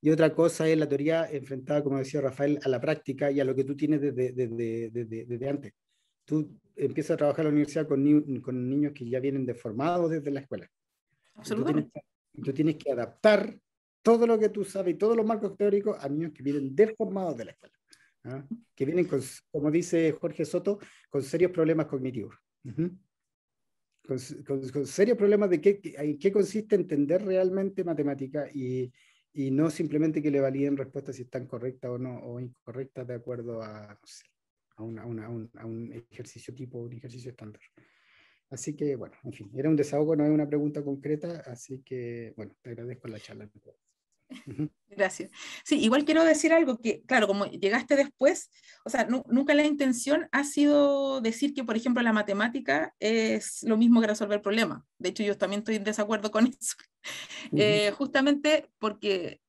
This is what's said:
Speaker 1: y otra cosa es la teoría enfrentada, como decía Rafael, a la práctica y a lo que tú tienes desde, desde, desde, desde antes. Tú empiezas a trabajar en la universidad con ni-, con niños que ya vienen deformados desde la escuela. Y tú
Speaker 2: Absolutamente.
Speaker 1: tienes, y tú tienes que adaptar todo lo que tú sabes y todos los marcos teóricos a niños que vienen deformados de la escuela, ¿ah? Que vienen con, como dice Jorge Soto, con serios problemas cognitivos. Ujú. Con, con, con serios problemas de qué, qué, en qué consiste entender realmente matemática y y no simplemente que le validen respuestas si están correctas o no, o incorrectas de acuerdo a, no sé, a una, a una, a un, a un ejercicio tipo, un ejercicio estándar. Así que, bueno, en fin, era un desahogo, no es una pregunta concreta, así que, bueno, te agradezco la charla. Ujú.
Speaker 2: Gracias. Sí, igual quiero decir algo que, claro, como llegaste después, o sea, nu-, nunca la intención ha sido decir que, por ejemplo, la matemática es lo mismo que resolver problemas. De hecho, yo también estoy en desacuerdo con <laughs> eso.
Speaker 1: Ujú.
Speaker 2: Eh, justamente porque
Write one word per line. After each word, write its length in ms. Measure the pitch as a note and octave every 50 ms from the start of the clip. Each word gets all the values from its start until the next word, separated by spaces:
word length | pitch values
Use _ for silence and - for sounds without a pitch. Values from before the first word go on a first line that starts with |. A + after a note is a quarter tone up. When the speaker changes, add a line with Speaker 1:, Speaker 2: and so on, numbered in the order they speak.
Speaker 1:
y 80 | - D3+
otra 240 | D#3+ D3+ D#3+ D#3 D#3
cosa 340 | D#3 E3 E3+ E3 - D#3+ D#3+
es 100 | D#3+ D#3+
la 120 | D3+ C3+
teoría 400 | C#3 C#3 C#3+ D#3 D#3+ E3 E3 -
enfrentada, 520 | D3+ C#3 B2+ C3 C#3 B2+ C3 - D3 D3 C#3+
como 160 | C#3+ C3+ C3+
decía 220 | C3+ C3+ - D3+
Rafael, 380 | C3+ C3+ B2 - C#3+ C#3+ D3 C#3+ -
a 60 | C3+
la 120 | C3 A#2+
práctica 480 | B2 D3 D#3 D3+ - - C3 - D3 C#3+
y 100 | C#3 C#3+
a 60 | C#3
lo 80 | C3 C3
que 80 | C3 C3+
tú 120 | C3+ C#3+
tienes 260 | C#3 D3+ D3 D#3 D3
desde, 300 | C#3 C#3+ B2+ A#2+ B2+ B2
desde, 580 | B2 B2+ B2+ A2+ A2+ A#2 A#2 A2+ A2+ A#2 A#2 A2
desde, 360 | A2+ A#2+ A#2 A2 A2 A2+ A#2+
desde 240 | B2 A#2+ A#2 C3 C#3
antes. 240 | C#3+ C#3+ C#3 - _ _ _ _ _ _ _ _ _ _ _
Tú 340 | - D3+ D#3 D3+ - - - _ _ _
empiezas 400 | - D3 C3+ C#3 D#3+ C#3+ - E3+
a 20 | D3
trabajar 240 | D3 D3 C3+ D#3+
en 60 | D#3+ D3+
la 60 | D3
universidad 340 | D3 D3 D3 - D#3+ D#3 D3+
con 160 | D3+ C3+ C#3
ni-, 380 | D3 D3 D3+ D3 D3 C3+ A#2
con 280 | - B2+ B2+ B2+ B2 B2+
niños 240 | C3+ C#3+ D3 C#3+ C#3+
que 160 | - B2+ A#2
ya 100 | B2 C3
vienen 260 | B2+ C#3 C3+ C#3 C3
deformados 640 | A#2+ A#2 A#2 - A#2 G#2 A2+ C#3 E3 F3 F3+ E3+ E3
desde 200 | D#3+ D#3+ C#3 C#3+
la 80 | C#3 C#3
escuela. 260 | C#3 _ - G2 E2+
Y 40 | -
tú 720 | _ _ _ _ _ _ _ _ _ _ _ _ _ A3
Speaker 2:
Absolutamente. 520 | - - A3 - - E4 D3 D3+ D3+ -
Speaker 1:
tienes, 180 | _ - - _ _ _ _ _ _
y 80 | -
tú 120 | B2+ C#3 C3+
tienes 220 | C#3 D3+ D#3+ D#3 -
que 140 | - -
adaptar 680 | C3 A#2+ A#2 A2+ - _ - G#3+ G#3 G3+ F#3+ - - - _ _ _ _ _ _ _ _
todo 240 | _ A3+ A#3 A3+ A#3
lo 140 | A#3 A#3 G#3+
que 100 | G#3+ G#3
tú 140 | G#3 G#3 G3
sabes 300 | - - G3 F#3+ F3 E3
y 40 | D3+
todos 200 | G3+ G#3+ A#3 A3+
los 80 | G#3+
marcos 320 | G#3+ A#3 G#3+ G#3+ G3 G3 -
teóricos 400 | G#3 G#3 G3 G3+ G3+ G#3+ G3+ -
a 80 | - C#3
niños 240 | C#3+ D3+ E3 E3 D3
que 80 | -
vienen 320 | B2+ C#3 C#3+ D3 C#3 C3+ C3+
deformados 640 | C#3+ G#3+ A3 A3 _ A3 G3 F#3+ G3 F#3+ E3+ C#3+ A#2
de 80 | A2
la 60 | -
escuela, 240 | - _ _ - _ _ _ _ - _ _ _ _ _ _
¿ah? 220 | A#2+ B2+ C#3 C#3+ - A3+ - _ _ _
Que 120 | _ C#3
vienen 200 | C3 E3 F3+ F3
con, 140 | - - C3+ C3 - - - _ _
como 180 | _ D#3 C#3 D3+
dice 420 | D3 E3+ E3+ F3 - E3+ E3 D#3+ D3+
Jorge 320 | - - E3 D#3 - E3
Soto, 340 | D3 - F3+ F3 G3+ G#3 G3+ - - _ _ _ _
con 120 | - C#3+
serios 300 | B2+ - - E3 F3+ F#3
problemas 360 | F3+ F3 D#3+ D#3 E3 D#3+ D3+ D3+
cognitivos. 480 | C#3+ C3+ B2+ C3 A#2 A#2 G2+ - - _ _ _ _ _ _
Ujú. 340 | C3 - C#3+ E3 F3+ F3+ F#3 _ _ _ _ _ _ _ _ _ _ _ _ _ _ _ _ _ _ _ _ _ -
Con, 100 | C3+ B2+ B2+ - D3+ - -
con, 240 | - C#3+ C3+ C3+ B2+
con 180 | C3 D3 C#3 -
serios 300 | - - G3 A3 A#3+ -
problemas 320 | G3+ G3+ G#3 G#3 G#3 G3
de 100 | F3+ D#3
qué, 200 | D3+ G3+ G3+ G3+
qué, 160 | - E3 - -
en 200 | D3+ D3+ C#3+ C#3+
qué 140 | - G3
consiste 440 | F#3+ G#3 F#3+ F3+ - A3 G#3+ - A3
entender 480 | F#3+ E3+ - D#3+ C#3+ C#3+ C#3+ E3 F#3 G#3
realmente 580 | G3 F#3 F#3 F#3 F#3 F#3 F#3+ F#3+ G3 F#3+ - F#3
matemática 640 | E3+ D#3+ D3+ D3 C#3+ C#3 C3+ C3+ C3 C3+ D3+ C#3 B2+
y 400 | - C#3+ C3 B2 B2+ B2+ B2+ B2 _ _ _ _ _ _ _ _ _
y 180 | D3+ C3+ C3+
no 180 | C3 C#3 D#3 E3
simplemente 520 | D#3 - F3 D3 C#3+ D3+ D#3 D#3+ D#3 D#3+
que 100 | D3 D3+
le 100 | C#3+ C#3+
validen 360 | C3+ C3+ C3+ C#3 C#3 C#3+ C#3+ C#3
respuestas 380 | C3+ C3+ - C#3 C3+ - B2+
si 80 | A#2 B2
están 240 | B2+ - C3 B2+ B2+
correctas 440 | - A#2+ A#2+ B2+ B2+ - - B2
o 60 | B2 B2
no, 220 | B2+ B2+ B2 A#2
o 200 | - B2 A#2+ B2
incorrectas 680 | B2+ B2 B2 _ _ - A#2+ C3+ C3 C3+ _ C3+ B2+ A#2
de 80 | B2
acuerdo 460 | A#2 A#2+ - B2 A#2+ A#2 A#2+ A#2 A2+
a, 260 | A2 G#2+ G#2+ G#2+ G#2 G#2
no 200 | G#2 _ _ -
sé, 180 | - - _ _ _ _ _ _ _ _ _ _ _ _
a 60 | G#2+
una, 200 | A2+ A2+ A2 G2+
a 20 |
una, 200 | B2 A#2 A2 G#2+
a 40 | A#2
un, 220 | A#2+ A2+ A2 A2+ _ -
a 80 | A2
un 400 | A2+ A2+ A2+ A#2 A#2 A2+ A#2 A#2 _
ejercicio 420 | _ - B2 - - A#2+ - - A#2+
tipo, 260 | B2 C3 A#2+ B2 A#2+
un 140 | A#2 A#2+ B2
ejercicio 380 | A#2 - B2+ A#2+ B2+ A#2 B2+
estándar. 300 | A#2+ - A2 G#2+ G#2 - _ _ _ - _ _ _ _ _ _ _ _ _ _ _ _ _ _
Así 260 | C3+ B2 - - D3
que, 220 | D3 D3 D3 C#3 A#2+
bueno, 180 | G2 - - _ _
en 80 | B2
fin, 200 | - - G#2 G2+ A#2
era 140 | B2+ C3+ D#3
un 80 | D#3+ D3
desahogo, 380 | D3+ D3 - C#3+ D3+ D3+ E3
no 100 | D3+ D3
es 60 | D3+
una 160 | D3+ D3+ D3 D3
pregunta 360 | D3 D3 D3 D3 D3 D3+ C#3+
concreta, 600 | C#3+ C#3 C3+ C#3 D3+ D#3 D3+ D#3 E3+ E3+ D#3+ - C3+
así 340 | B2 A#2 - - C3 C3 C3+
que, 500 | _ C3 B2+ A#2+ A#2 A#2+ A#2 A#2 A2 A2
bueno, 180 | - G#2+ - _ _
te 100 | _ B2+
agradezco 360 | A#2 A#2 A#2+ B2 B2 B2 - B2
la 120 | A2 G#2
charla. 300 | - - G#2+ G#2+ G#2+ G#2 _ G#2 _ - - _ _ _ _ _ _ _ _ _ _ _ C4 - - C#3+
Ujú. 220 | A#2+ C3 D#3 D3 _ _ _ _
Speaker 2:
Gracias. 440 | G3+ G3+ G3+ F#3 - - E3+ - _ - - - - - -
Sí, 160 | - D4+ -
igual 240 | - A3 A#3 C#4+ D4
quiero 180 | D4+ D#4 D#4+ E4
decir 300 | E4 D#4 D4+ - D#4 D#4+
algo 240 | E4 E4 C4 B3 A3
que, 220 | - A3+ - - -
claro, 240 | - C4 B3 G#3+ G3
como 180 | G3 G3+ G3+
llegaste 500 | - - D#3+ G3 F#3+ G#3 C4 A#3+ - D4
después, 540 | C4+ C#4+ C#4+ _ _ B3+ D4 F#4 - - - _ _ _ - - _ _
o 40 | -
sea, 160 | A#3 C4 A3
nu-, 180 | G3+ A#3+ C4 - -
nunca 240 | A#3 C4 C#4 C#4+ D4
la 120 | C#4+ D4+
intención 640 | D4+ D4 C#4+ C#4+ C4 B3+ A#3+ - C#4 C#4+ E4 E4 -
ha 120 | - C4+ C#4+
sido 800 | C#4+ - D4 D4 D4 D4 D4 C#4+ C#4+ C#4 C#4 C#4 C4+ C4+ C4+
decir 320 | A3+ A3+ A3+ - C#4+ C#4+ C#4+
que, 100 | C4+ B3+
por 120 | A#3 A3
ejemplo, 260 | A3+ A#3 C4 A#3+ B3
la 120 | A#3+ A#3 A3
matemática 840 | G#3+ G#3 G3+ G3 G3 G#3+ A#3 A#3 C#4 A#3+ - C3+ D3 - - _ _
es 640 | - G#3+ A3+ A3+ A3 A3 A3 A3 - - - - -
lo 140 | A3+ A3 A3
mismo 220 | A#3 A#3 A#3+ A#3
que 80 | A#3 G#3
resolver 340 | G#3+ - A3 G3+ G#3 G#3
problemas. 420 | - G3+ G#3 A3+ A3+ E3+ - - - _ _ _
De 100 | - F3+
hecho, 140 | - - A3
yo 140 | G3+ G3 G3+
también 220 | G3+ F#3 G3+ G#3
estoy 160 | G#3+ - A3+
en 80 | G#3+ G3
desacuerdo 480 | G#3+ G#3+ A3 G#3 G#3 A3+ G#3+ G3+ G#3+
con 160 | - G#3+ A#3 B3+
<laughs> 120 | - _
eso. 160 | - - - _ - _ _ _ _ - - - - - - - - -
Speaker 1:
Ujú. 100 | - F3+
Speaker 2:
Eh, 340 | G#3 G#3+ G#3 G#3 G#3 G#3
justamente 800 | G3+ - C#4 - - C#4 C4 C#4+ C#4+ C#4+ C#4+ D4+ D#4 D4+ D4+ - _ _
porque 600 | - G#3+ G#3 - - G#3 G3 F#3 E3+ C3 - _ _